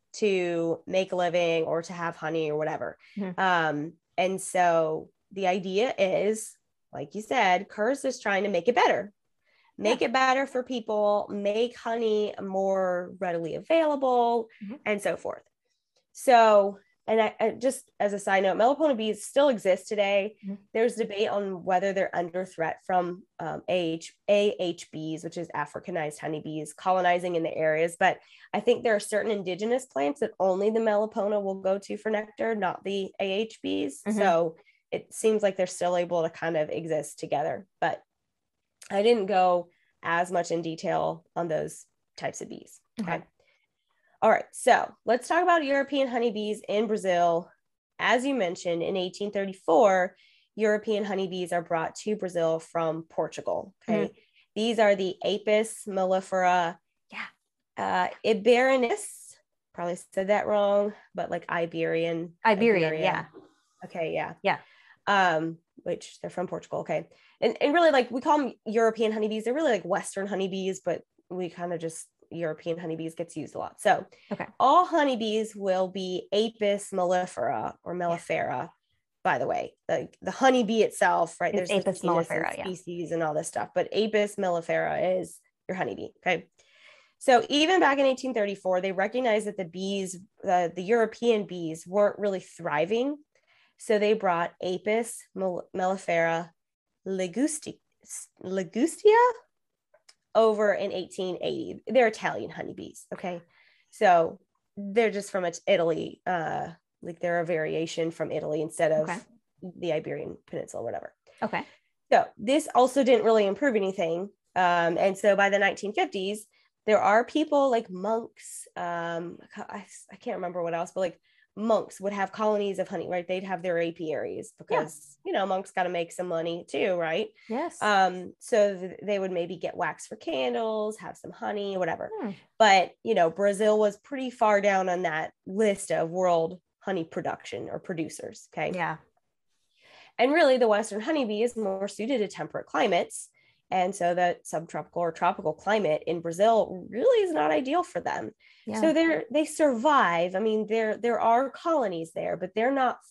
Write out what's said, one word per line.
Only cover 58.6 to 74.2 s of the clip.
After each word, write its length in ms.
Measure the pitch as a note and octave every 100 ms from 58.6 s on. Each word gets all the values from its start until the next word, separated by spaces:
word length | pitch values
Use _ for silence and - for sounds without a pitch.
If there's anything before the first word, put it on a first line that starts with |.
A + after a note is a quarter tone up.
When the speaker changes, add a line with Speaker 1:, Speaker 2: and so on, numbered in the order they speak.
| C4 C4 A#3+ G#4 - - - - _ _ _
Speaker 1:
Probably 240 | - F3 F3 -
said 140 | - F#3+
that 180 | G#3 -
wrong, 460 | G#3 G3+ G3+ G3+ G#3 -
but, 160 | F3+ -
like, 140 | F3 -
Iberian. 840 | E3+ E3+ E3 E3 E3 E3 E3 E3+ - A3+
Speaker 2:
Iberian, 380 | G3+ A#3 G3
Speaker 1:
Iberia. 180 | D#3 D#3
Speaker 2:
yeah. 220 | F3+ F3 - - - _ _ _ F3
Speaker 1:
Okay, 280 | F#3 D#3+
yeah. 200 | E3 D3+ E3
Speaker 2:
Yeah. 160 | G3+ D3+ - _ - _ -
Speaker 1:
Um, 520 | G3+ F3+ D#3+ E3 E3 _ _
which 360 | - E3+ - -
they're 80 | F3
from 160 | - -
Portugal. 340 | - - -
Okay. 280 | E3+ D#3+ D#3+ _ _ _
And, 160 | A#3+ A3
and 140 | C#4+
really, 160 | D#4+ E4
like, 200 | C#4 B3
we 120 | A#3
call 180 | G#3 D4
'em 140 | B3+ -
European 480 | - A3 A3+ A3 A3
honeybees. 320 | A3 G#3+ A3
They're 80 | A3+
really, 200 | C4+ D#4+
like, 120 | G#3
Western 420 | E3+ F#3+ - - G3
honeybees, 520 | F#3+ F#3+ F#3+ F#3+ F#3
but 220 | - E3 - _ -
we 220 | F3+ F3+
kind 240 | E3+ F3
of 60 | E3+
just, 260 | E3 D#3+ - _ -
European 480 | E3 E3+ D#3 E3+ E3
honeybees 360 | E3+ D#3+ D#3+
gets 220 | - E3+ -
used 180 | C#3
a 40 | -
lot. 220 | - -
So 260 | G3+ - - -